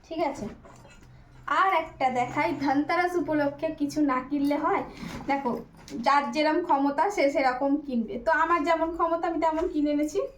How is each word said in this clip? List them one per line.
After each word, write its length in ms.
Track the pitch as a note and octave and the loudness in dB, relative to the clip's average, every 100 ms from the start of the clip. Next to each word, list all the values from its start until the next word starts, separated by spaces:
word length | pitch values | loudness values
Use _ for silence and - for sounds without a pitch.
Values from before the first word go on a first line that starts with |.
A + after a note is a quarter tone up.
ঠিক 140 | - E4 D4 | -10 -4 -4
আছে? 160 | - G#3+ - - - - - - - - - - D4+ | -4 -12 -14 -20 -20 -20 -20 -20 -20 -20 -16 -2 2
আর 100 | F#4+ E4+ | 2 2
একটা 240 | D#4+ - C4 B3 | -2 -2 0 0
দেখাই, 300 | B3+ D4 E4 D#4 | -2 0 -2 0
ধনতেরাস 500 | C#4 C#4 D4+ F4 F4+ F4+ | 0 0 2 0 2 0
উপলক্ষে 460 | D4 D4+ C#4+ C#4+ D#4+ D#4+ | 0 0 0 -2 -6 -4
কিছু 200 | C#4+ D4+ C#4+ | -4 0 0
না 60 | B3+ B3+ | 0 -2
কিনলে 280 | C#4+ C#4+ D4 | -2 0 0
হয়? 180 | E4 G4 B3 - - - - | 0 -2 -4 -12 -12 -10 -4
দেখো, 220 | C#4 B3 - - - - B3+ | -2 -2 -6 -10 -20 -12 -2
যার 180 | B3 C#4+ C#4 | 2 2 2
যেরম 240 | D4 D4+ E4 F4 | 0 2 0 2
ক্ষমতা 360 | C#4 C#4 C#4+ F#4 | 2 2 2 0
সে 80 | F#4 C#4 | 2 2
সেরকম 380 | D#4 C4 B3+ C#4 C#4+ | 2 0 0 0 0
কিনবে। 300 | - A#3+ A3 - | 0 -4 -2 -4
তো 60 | D#4+ D#4 | 0 2
আমার 160 | E4 E4+ D4 | 4 2 2
যেমন 220 | E4 E4 E4+ | 2 0 0
ক্ষমতা 280 | E4 E4 E4+ | 0 2 -2
আমি 100 | D#4+ | 0
তেমন 200 | D#4+ D#4 F4+ | 0 0 -2
কিনে 160 | D#4 D4 | 0 0
এনেছি 240 | D4 D4+ - C#5 | 0 0 -2 -4